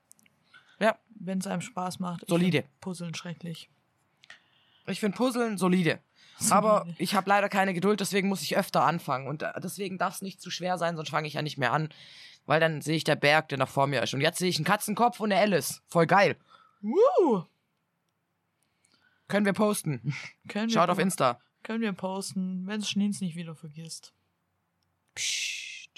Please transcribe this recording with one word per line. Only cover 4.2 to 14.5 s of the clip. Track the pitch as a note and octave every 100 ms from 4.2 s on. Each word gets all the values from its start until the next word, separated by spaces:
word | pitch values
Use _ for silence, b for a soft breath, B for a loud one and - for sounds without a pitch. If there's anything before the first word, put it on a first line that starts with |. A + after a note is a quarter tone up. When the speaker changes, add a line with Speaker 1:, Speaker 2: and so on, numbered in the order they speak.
| - b b b b b -
Speaker 1:
Ich | F#3
find | G#3 F3+
Puzzeln | B3+ A#3+ A#3 G3
solide. | F#3 F#3 D#3+ A2 _ b b b
Speaker 2:
Solide. | -
Speaker 1:
Aber | F#3+ G#3+ G#3 E3+ E3
ich | G3+ G3+
hab | F#3+
leider | G3+ G3
keine | G3+ F#3+
Geduld, | F3 G3 G#3
deswegen | F#3+ G3 G3
muss | G3
ich | - -
öfter | F#3 E3
anfangen. | C#3 E3+ - C3 C3+
Und, | D3+
äh, | - -
deswegen | F#3 - G3 F#3
darf's | F#3 -
nicht | F#3+ -
zu | F3+
schwer | - F3+ F3+
sein, | E3+ D#3+
sonst | C#3+
fange | D3+ D#3
ich | C#3+
ja |
nicht | D3 C#3
mehr | A#2+
an. | D3 D#3 B B B B B -
Weil | D#3
dann | D#3+ D3+
seh | C#3+ D#3+
ich | -
der | C#3
Berg, | C#3+ D#3 D#3
der | C3+
noch | C3
vor | C#3 C#3
mir | C3
ist. | A2
Und | C3
jetzt | D#3 -
seh |
ich | F3+